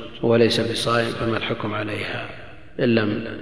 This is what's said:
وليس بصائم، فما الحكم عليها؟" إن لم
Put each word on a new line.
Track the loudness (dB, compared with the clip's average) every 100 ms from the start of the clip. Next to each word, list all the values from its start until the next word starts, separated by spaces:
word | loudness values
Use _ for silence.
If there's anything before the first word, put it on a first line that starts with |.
| -10 -2
وليس | 4 6 6 4
بصائم، | 0 -2 0 0 0
فما | -2 -2 -2
الحكم | -2 -4 -4
عليها؟" | -4 -4 -6 -6 -8 -8 -12 -14 -16 -12 0
إن | 4
لم | 4 4 0 -4 -10